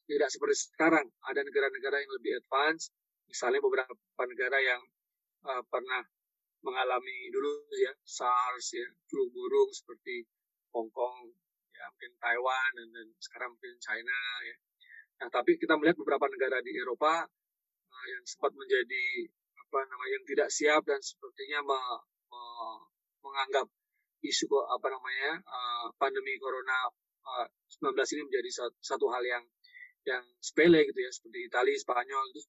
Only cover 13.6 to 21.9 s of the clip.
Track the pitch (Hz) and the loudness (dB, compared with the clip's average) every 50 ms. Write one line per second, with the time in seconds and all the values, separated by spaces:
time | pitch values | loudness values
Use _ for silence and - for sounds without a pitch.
13.6 | - - 120 - - - - 113 117 - - - - - - - - 113 - _ | -18 -18 -16 -14 -8 -8 -8 -6 -4 -4 -4 -4 -4 -6 -8 -8 -10 -12 -14 _
14.6 | _ _ _ _ _ - - - - _ _ - - - - 123 - 175 170 - | _ _ _ _ _ -20 -20 -20 -20 _ _ -12 -10 -2 -2 0 4 4 4 4
15.6 | - - 156 151 147 165 175 151 139 - 143 - 143 135 135 - 135 131 131 123 | 4 2 2 4 6 4 4 4 2 0 0 2 2 0 0 0 0 0 0 -2
16.6 | 120 120 - - - 127 120 - 151 156 160 165 156 - _ _ _ _ _ _ | -2 -4 -6 -6 -4 -4 -2 2 2 2 2 2 -2 -6 _ _ _ _ _ _
17.6 | _ _ _ _ _ _ - - - - 381 381 370 - - - - - 415 415 | _ _ _ _ _ _ -20 -16 -12 -12 -12 -12 -12 -14 -10 -2 -2 -2 -2 -4
18.6 | 403 381 403 381 359 - 381 370 359 359 359 370 349 - _ _ _ _ _ _ | -2 0 2 2 2 0 -4 -4 -4 -4 -4 -6 -8 -8 _ _ _ _ _ _
19.6 | - - - - - - - - - - - - - 139 139 - - - - - | -16 -4 -4 -4 -4 -4 -8 -10 -6 -4 -6 -6 -4 -2 2 2 2 2 0 2
20.6 | 151 147 151 - - 151 - - - - - _ - - _ - - - - 147 | 2 4 4 4 4 2 -2 -2 -2 -10 -14 _ -20 -20 _ -14 -10 -6 -6 -4
21.6 | 143 135 135 - 120 - | -2 0 -2 -2 -2 -4